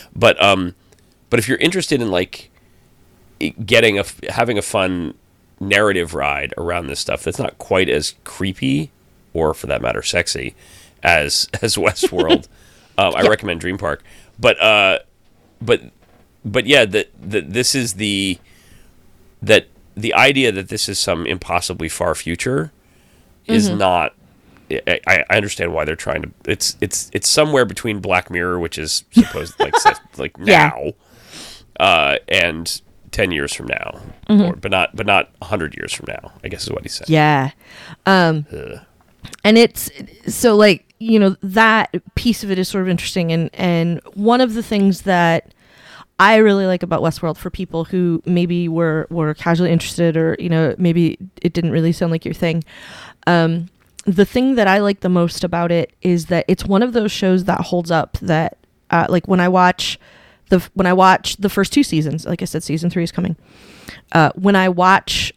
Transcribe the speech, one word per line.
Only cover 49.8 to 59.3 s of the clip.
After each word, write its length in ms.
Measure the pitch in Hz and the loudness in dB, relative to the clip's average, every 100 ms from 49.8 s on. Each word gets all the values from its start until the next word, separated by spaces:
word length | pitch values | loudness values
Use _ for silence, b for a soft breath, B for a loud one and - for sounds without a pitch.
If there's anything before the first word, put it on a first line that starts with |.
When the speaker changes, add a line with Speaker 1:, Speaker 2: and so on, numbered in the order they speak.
| - - 170 160 | -2 -2 0 2
Speaker 2:
or, 220 | 160 - | 0 -2
you 80 | 170 | -2
know, 260 | 160 156 - | 0 0 0
maybe 400 | 175 165 160 - 185 - | 0 2 0 -2 -12 -6
it 100 | 170 | -4
didn't 200 | 170 165 | -2 -2
really 200 | 165 165 | 0 0
sound 220 | 165 170 | 0 -2
like 100 | 165 | -2
your 100 | 175 | -6
thing. 300 | 165 170 160 - B B B B B - | -4 -2 -2 -6 B B B B B 2
Um, 400 | 175 165 165 170 _ _ - - | 4 2 0 -6 _ _ -8 0
the 180 | 180 196 | 4 4
thing 300 | 247 262 247 | 4 2 4
that 120 | 196 | 4
I 80 | 202 | 4
like 240 | 202 202 | 2 0
the 80 | 180 | 0
most 340 | 180 170 - | 2 0 -2
about 300 | 175 170 170 | -4 -2 0
it 180 | 170 - _ | 0 -2 _
is 260 | 185 175 156 | 0 0 0
that 180 | 170 - | -2 0
it's 160 | 185 | -2
one 180 | - 196 | 2 2
of 100 | 247 | 2
those 180 | 233 214 | 0 -2
shows 320 | - 190 185 185 | 0 2 2 0
that 140 | 180 | -2
holds 320 | 165 175 170 | -2 -4 0
up 260 | 165 - - | -2 -2 -6
that, 360 | 180 160 160 - _ _ - | -2 0 -2 -6 _ _ -2
uh, 180 | 170 - | 0 2
like, 180 | 175 | 0
when 140 | 196 | 0